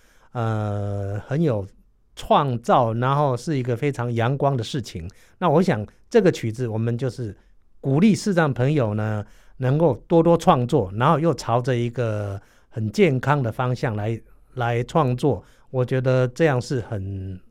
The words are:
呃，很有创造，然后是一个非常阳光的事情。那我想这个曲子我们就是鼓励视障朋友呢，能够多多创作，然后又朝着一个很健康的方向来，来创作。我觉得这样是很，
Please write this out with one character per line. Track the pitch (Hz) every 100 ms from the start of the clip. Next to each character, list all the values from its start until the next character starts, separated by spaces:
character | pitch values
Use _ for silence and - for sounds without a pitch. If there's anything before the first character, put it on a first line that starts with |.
| _ _ _
呃， | 123 113 110 104 104 101 101 101 104 -
很 | 143
有 | 165 104 95 - _ _ _ -
创 | - 165 139 117
造， | - 165 117
然 | 113 131 139
后 | 143 123
是 | - 139
一 |
个 | 123 113
非 | 147
常 | 131 123
阳 | 113 113 139
光 | 143 135
的 |
事 | 117 143
情。 | 107 87 82 - _ _
那 | 180
我 | 151
想 | 190 113 101 - _
这 | 233
个 | 185
曲 | - 113
子 | 110 120
我 | 110
们 | 117 117
就 | 131
是 | - 113 - _ - _ -
鼓 | 139 139
励 | 220
视 | 185 214 170
障 | 151
朋 | 120 131
友 | 156 110
呢， | 110 107 104 101 - - -
能 | 127 151
够 | 165 113 -
多 | 165
多 | 165 170
创 | 185 143 120
作， | 147 92 104
然 | 135
后 | 160
又 | 165
朝 | 120 - 120
着 | 127 120
一 | 120
个 | 123 113 104 101 98 - _ _
很 | 113 110
健 | 214 180 131
康 | 135 147
的 | 120
方 | - 123 127
向 | 131 104
来， | 107 113 - - _
来 | 127 120 120
创 | 123 165 131 123
作。 | 147 95 - _ -
我 | 127
觉 | 123 131
得 | 127 127 127
这 | 123 160
样 | 127
是 | - 135
很， | - 107 98 95 95 92 -